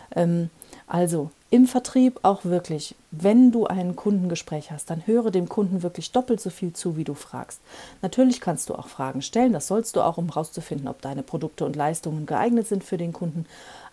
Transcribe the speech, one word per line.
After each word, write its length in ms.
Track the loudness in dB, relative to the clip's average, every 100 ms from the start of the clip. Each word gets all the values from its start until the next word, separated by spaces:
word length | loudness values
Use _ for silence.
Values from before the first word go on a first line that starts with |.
| -8
Ähm, 360 | 0 2 2 -2 -6 -16 -18 -6
also 440 | 0 2 0 -4 -10 _
im 180 | 6 6
Vertrieb 520 | 4 0 4 4 4
auch 200 | 2 2
wirklich, 520 | 0 -2 -2 -6 -8 -16 _
wenn 420 | -2 4 8 8
du 120 | 6 2
ein 300 | 0 -2 -2
Kundengespräch 760 | 0 0 0 -2 -6 -8 -8
hast, 180 | -12 -8
dann 180 | -6 2
höre 240 | 2 2
dem 160 | 0 0
Kunden 340 | 0 0 0
wirklich 300 | -2 -6 -2
doppelt 300 | -2 0 -2
so 80 | -2
viel 240 | -6 -8
zu, 240 | -4 -4 -4
wie 80 | -6
du 80 |
fragst. 480 | -8 -10 -12 -12 -16 -20 -20 -20 -8
Natürlich 400 | -4 4 4 4
kannst 260 | -2 -4 -4
du 80 | -8
auch 140 | -10
Fragen 320 | -8 -6 -6
stellen, 320 | -4 2 2
das 140 | 2 0
sollst 280 | -2 0 0
du 60 |
auch, 160 | 0 0
um 120 | -4
rauszufinden, 600 | -4 -6 -8 -8 -8 -6
ob 120 | -10
deine 220 | -8 -10
Produkte 400 | -6 -6 -6 -4
und 140 | -4 -2
Leistungen 480 | -2 -2 -4 -6 -2
geeignet 420 | 0 2 2 2
sind 160 | -4
für 140 | -4 -4
den 160 | -4
Kunden. 320 | -4 -6 -4 -8 -12 -20 -20 -20